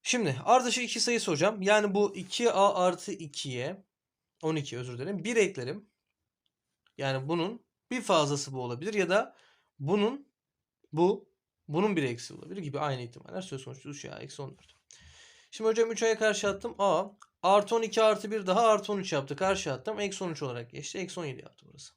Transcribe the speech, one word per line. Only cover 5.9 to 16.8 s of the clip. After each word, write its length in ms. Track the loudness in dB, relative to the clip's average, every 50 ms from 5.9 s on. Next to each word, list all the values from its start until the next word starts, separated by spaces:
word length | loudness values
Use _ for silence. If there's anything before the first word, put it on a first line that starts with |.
| _ _ _ _ _ _ _ _ _ _ _ _ _ _ _ _ _ _ _ _ _ -6
Yani 300 | -4 -2 -2 -2 -2 -2
bunun 340 | -2 -2 -2 -4 -6 -10 _ _ _ _ _ _
bir 120 | -8 -6
fazlası 500 | 0 2 4 4 4 2 0 -2 -4 -6
bu 100 | -6 -8
olabilir 320 | -6 -6 -6 -6 -6 -4 0
ya 140 | 0 0 2
da 280 | 2 2 0 0 _ _ _ _ _ _ _ _ _ _
bunun, 500 | -2 0 2 2 2 0 0 -4 -14 _ _ _ _ _ _ _ _ _ _ _ _ _
bu, 360 | 0 2 4 4 4 0 -6 _ _ _ _ _ _ _ _ -4
bunun 280 | -2 0 0 2 0
bir 60 | 0
eksi 320 | 0 -2 -4 -6 -10 -16 -16
olabilir 280 | -18 -16 -14 -12 -10
gibi 180 | -10 -8 -6 -4
aynı 220 | -4 -4 -4 -4
ihtimaller 400 | -8 -12 -14 -18 -18 -12 -10 -10
söz 220 | -10 -10 -12 -12 -12
konusu. 240 | -14 -18 -16 -16 -16
Üç 160 | -16 -14 -14
A 140 | -14 -14 -14
eksi 240 | -14 -14 -14 -14
on 80 | -14 -14
dört. 260 | -14 _ _ _ _ _ _ _ -20 -20 -20 -20 -20 -20 -20 -20 -20 _ _ _
Şimdi 200 | -12 0 0 2
hocam 200 | 4 4 2 2
üç 120 | 2 0
A'ya 160 | 2 2 2 4
karşı 300 | 2 2 2 2 0 -2
attım 260 | -2 -2 -6 -10 -2
A. 260 | 2